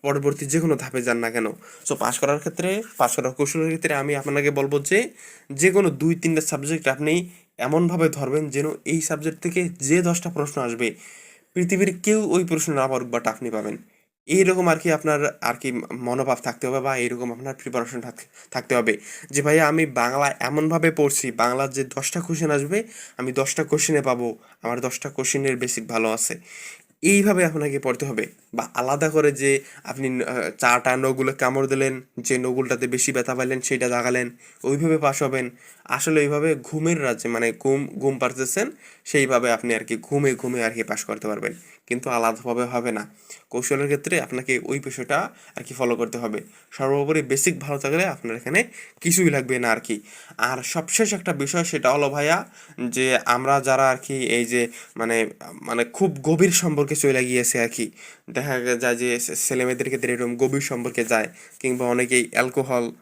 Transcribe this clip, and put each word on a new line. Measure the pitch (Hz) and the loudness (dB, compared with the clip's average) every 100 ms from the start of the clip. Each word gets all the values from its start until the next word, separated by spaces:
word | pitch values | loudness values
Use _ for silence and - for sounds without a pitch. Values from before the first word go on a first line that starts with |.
পরবর্তী | 143 143 143 135 139 | 0 2 0 -2 -2
যে | 156 | 0
কোনো | 165 139 | 2 0
ধাপে | - 127 | -2 -4
যান | 120 117 | 0 0
না | 117 | 0
কেন। | 117 110 - - - - | 0 -2 -6 -16 -12 -6
So, | 143 | 0
পাস | 113 - | 0 2
করার | 139 147 | 0 0
ক্ষেত্রে, | 156 151 180 196 226 - | -2 -4 -2 -2 -6 0
পাস | 123 - | 2 2
করার | 127 | -2
কৌশলের | 127 143 160 160 | 0 -2 0 -2
ক্ষেত্রে | 160 165 | 0 0
আমি | 143 139 143 | 0 0 -2
আপনাকে | 135 143 143 | 0 0 2
বলবো | 143 139 143 | 2 0 0
যে, | 143 196 247 - - - _ | 2 2 0 -8 -20 -20 _
যে | 139 175 | 2 4
কোনো | 190 196 | 6 2
দুই | 131 156 170 | 2 0 2
তিনটা | 175 160 | 2 0
সাবজেক্ট | 156 143 139 160 135 | 0 -4 -2 0 0
আপনি | 131 151 170 175 - _ - | 0 2 0 -2 -14 _ -6
এমনভাবে | 123 156 170 175 160 | 0 2 2 4 2
ধরবেন | 143 131 147 151 | 2 -2 -2 0
যেন | 135 156 - - | -2 -2 -4 -2
এই | 160 | -2
সাবজেক্ট | 156 151 156 160 | -2 -2 -4 -4
থেকে | 175 175 175 | -4 -2 -2
যে | 175 135 170 | -4 2 4
দশটা | 175 170 170 | 4 0 -2
প্রশ্ন | 147 147 143 | -4 -4 -2
আসবে, | 123 117 117 - - - - - _ | -4 -2 -2 -4 -18 -20 -20 -20 _
পৃথিবীর | 180 175 190 196 180 | -2 0 2 2 0
কেউ | - 220 208 | 2 2 4
ওই | 175 | 2
প্রশ্ন | 175 156 160 | 2 0 0
না | 143 131 | 0 2
পারুক, | 131 123 | 0 -2
but | 120 113 | -2 -2
আপনি | 110 120 | -4 -4
পাবেন। | 110 107 110 - _ _ _ - | -4 -4 -8 -14 _ _ _ 0
এইরকম | 175 185 185 180 | 4 6 4 4
আর | 160 | 4
কি | 170 | 2
আপনার | 151 156 147 147 - | 2 2 0 0 -2
আর | 117 | -4
কি | 120 135 123 - | -2 -4 -6 -6
মনোভাব | 123 123 127 135 123 | -8 -4 -2 0 0
থাকতে | 131 120 127 | -2 -6 -4
হবে, | 135 | -2
বা | 131 131 | -2 -2
এইরকম | 120 120 123 | -2 -4 -6
আপনার | 117 135 | -8 -10
প্রিপারেশন | 135 135 123 120 127 | -10 -6 -4 -4 -8
থাক-, | 120 - - - - | -10 -16 -20 -20 -10
থাকতে | 127 - 123 | -10 0 0
হবে | 113 107 - - - | 2 0 -6 -18 -6
যে, | 139 | -2
"ভাইয়া, | 143 156 151 | 4 6 6
আমি | 160 156 | 4 2
বাংলা | 123 120 135 143 - | 2 0 2 0 0
এমনভাবে | 123 147 156 165 165 | -2 0 2 2 2
পড়ছি, | 160 143 143 131 | 4 2 2 -2
বাংলার | 113 120 123 135 | 0 0 2 -2
যে | 135 | -4
দশটা | 127 135 135 180 | -6 -4 -4 -4
কোশ্চেন | 170 160 160 | -4 -2 0
আসবে, | 147 143 202 226 - - - | 0 0 -4 -4 -14 -20 -8
আমি | 127 | -4
দশটা | 131 135 - | 0 0 0
কোশ্চেনে | 151 151 151 151 | 0 0 2 2
পাবো, | 135 123 120 110 - - | 2 0 -2 -6 -16 -8
আমার | 113 120 | -4 -2
দশটা | 123 - 147 | -4 -6 -8
কোশ্চেনের | 143 131 139 139 127 | -4 -2 0 0 0
বেসিক | 123 123 110 | -2 -4 -2
ভালো | 113 113 | 0 0
আছে।" | 113 - - - - - - _ _ | 0 -2 -4 -12 -18 -18 -20 _ _
এইভাবে | 160 202 196 185 170 | 4 6 6 4 2
আপনাকে | 156 147 139 | 2 -2 -2
পড়তে | 131 123 139 | -2 -2 -2
হবে। | 110 110 - _ | -4 -4 -8 _
বা | 117 120 | -14 -8
আলাদা | - 127 143 156 | -4 0 2 2
করে | 156 147 | 4 4
যে | 135 139 139 - - | 4 2 2 -2 -18
আপনি, | - 131 135 127 | -12 -4 -2 -2
আহ, | - 123 87 - | -2 -2 -4 0
চাটা | 123 123 127 127 | 2 4 2 2
নগুলে | 135 131 131 | 0 2 0
কামড় | 135 127 135 135 | 2 0 2 0
দিলেন, | 135 135 131 131 - | 2 0 -2 -10 -10
যে | 120 127 | -2 0
নগুলটাতে | 127 127 127 123 127 | 0 -2 0 -2 -2
বেশি | 123 131 | 0 0
ব্যথা | 127 120 127 | 0 -2 -2
পাইলেন, | 127 131 | -2 -2
সেটা | - 131 123 | -2 -2 0
দাগালেন, | 123 120 123 120 120 - - | 0 0 0 -2 -8 -20 -8
ওইভাবে | 127 143 165 156 | -2 0 2 2
পাস | 147 135 | 2 0
হবেন। | 139 131 123 123 - - - | -2 -2 -4 -10 -20 -20 -6
আসলে | - - 156 | -4 2 2
এইভাবে | 143 147 160 143 | 4 2 0 0
ঘুমের | - 156 160 170 | -4 -2 0 0
রাজ্যে, | 135 113 117 | 0 -2 -2
মানে, | 117 117 113 | 0 0 0
ঘুম, | 135 139 143 | 0 0 -2
ঘুম | - 135 131 | -2 -2 0
পারতেছেন, | 127 127 131 - 247 - - - - | -2 -2 -4 -2 -2 -6 -20 -20 -2
সেইভাবে | 151 135 127 123 | 2 4 2 2
আপনি | 113 120 110 | 0 0 -2
আর | |
কি | - 113 | -2 -8
ঘুমে | - 143 131 123 | -2 0 0 0
ঘুমে | 127 127 | -4 -2
আর | 113 | -2
কি | 117 | -2
পাস | 107 107 | -4 -6
করতে | - 110 110 | -6 -6 -6
পারবেন, | 104 107 - - - _ | -4 -6 -8 -18 -20 _
কিন্তু | 123 131 | -6 -2
আলাদাভাবে | 120 113 113 123 120 123 | 0 0 -2 -4 -4 -2
হবে | 123 120 | -2 -2
না। | 110 104 - - - _ | -6 -8 -16 -20 -20 _
কৌশলের | 120 127 139 143 | -6 -2 -2 0
ক্ষেত্রে | 143 156 170 | -2 0 -2
আপনাকে | 135 127 127 127 | -2 -8 -2 -2
ওই | - 139 | -2 -6
বিষয়টা | 135 131 123 143 214 - - - | -6 -10 -4 -2 -2 -10 -16 -14
আর | |
কি | 120 | -14
ফলো | 123 123 117 | -4 -2 0
করতে | 113 117 | -2 -4
হবে। | 117 104 - - _ | -6 -6 -10 -20 _
সর্বোপরি | - 135 143 143 156 | -4 0 0 2 0
বেসিক | 131 135 180 139 | 0 2 2 0
ভালো | 139 143 | -6 -4
থাকলে | 139 160 190 | -2 0 0
আপনার | 135 117 113 | -4 -8 -8
এখানে | 123 170 240 - - _ | 0 0 0 -8 -20 _
কিছুই | - 175 175 | 0 4 4
লাগবে | 143 127 127 | 2 0 0
না | 120 | 2
আর | 110 | 0
কি। | - 104 - - - - | 0 -6 -6 -20 -18 -2
আর | 117 127 | -2 -2
সবশেষ | - 170 165 - 214 | -4 -6 -2 0 0
একটা | 202 175 | 0 -2
বিষয়, | 147 139 175 | -2 0 0
সেটা | 170 151 131 | 0 0 2
হলো, | 143 139 | 2 2
ভাইয়া, | 147 147 175 208 - - - 120 | 0 2 2 0 -18 -20 -8 -4
যে | 123 131 127 - | 0 2 2 2
আমরা | 123 131 139 | 0 4 2
যারা | 135 131 135 | 4 4 4
আর | 127 | 2
কি | - | -4
এই | 135 123 117 117 | -4 0 0 2
যে, | 123 117 - - - | 0 0 -4 -18 -6
মানে, | 113 117 110 - - 90 | 0 2 0 -4 -18 -14
মানে, | - 117 117 | -6 -2 -2
খুব | - 196 143 | 2 0 2
গভীর | 151 160 190 | 0 4 6
সম্পর্কে | 175 175 147 143 147 | 4 2 0 0 2
চলে | 143 131 127 | 2 2 2
গিয়েছে | 123 120 123 | 2 2 0
আর | 117 | 0
কি, | 120 110 - - - - | -2 -8 -8 -20 -20 -8
দেখা | 160 147 127 123 120 | -6 -2 -2 0 0
যায় | 123 120 | 0 0
যে | 123 120 | 0 0
ছে-, | 120 - | -2 -4
ছেলেমেয়েদের | - 127 127 123 135 | -2 0 0 0 -2
ক্ষেত্রে | 135 131 | -2 -2
এরকম | 123 120 120 | 0 -2 2
গভীর | 131 139 | 2 2
সম্পর্কে | 139 123 113 113 113 | -2 -4 -4 -2 2
যায়, | 117 107 - - - | 2 0 -8 -20 -6
কিংবা | 131 123 123 | -2 0 0
অনেকেই | 120 123 127 113 | 2 4 2 2
অ্যালকোহল | - 127 127 131 123 120 - | 0 0 0 0 0 -2 -8